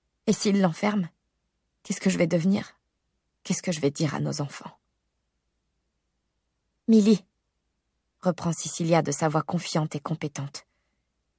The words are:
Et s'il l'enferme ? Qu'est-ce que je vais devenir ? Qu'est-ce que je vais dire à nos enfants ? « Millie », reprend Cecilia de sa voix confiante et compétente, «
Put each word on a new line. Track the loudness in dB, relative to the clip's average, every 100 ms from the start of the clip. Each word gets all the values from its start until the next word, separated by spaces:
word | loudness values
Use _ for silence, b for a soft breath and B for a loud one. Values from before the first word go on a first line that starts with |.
| _ _ -2
Et |
s'il | 0 2 2
l'enferme ? | 2 0 -2 -2 -4 -10 _ _ _ _ _ _
Qu'est-ce | -8 -2
que | 0
je | 2
vais | 2
devenir ? | 2 2 0 -2 _ _ _ _ _ _ _
Qu'est-ce | -4 -4
que | -2
je | -2
vais | -2
dire | 0 -2
à | -2
nos | -4 -4
enfants ? « | -8 -10 -16 -20 _ _ _ _ _ _ _ _ _ _ _ _ _ _ _ _ _ _ _ _ 4
Millie », | 6 6 4 0 _ _ _ _ _ _ _ _ _
reprend | -2 -2 -4
Cecilia | -4 -6 -4 2 2
de | 2
sa | 0 0
voix | 0
confiante | -2 -4 -2 -2 -2
et | -6
compétente, « | -6 -6 -6 -8 -10 -12 -18 _ _ _ _ _ _